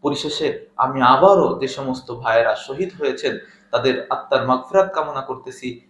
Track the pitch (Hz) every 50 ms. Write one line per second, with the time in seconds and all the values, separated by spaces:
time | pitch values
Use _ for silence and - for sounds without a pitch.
0 | - 147 143 143 - 151 - - 156 139 - - - _ _ - 127 135 135 135
1 | 127 123 131 135 180 196 202 185 156 123 - 131 135 131 - - 139 131 127 127
2 | - - 120 117 120 117 113 117 117 113 107 - - - 135 135 - 120 - 143
3 | 151 135 127 127 - 131 110 107 - - - _ _ _ - 120 120 131 127 127
4 | - - 135 - - - 139 131 131 127 127 127 - - - 190 190 180 - 160
5 | 156 156 143 135 131 - 131 - - 127 123 - - 123 113 117 _ _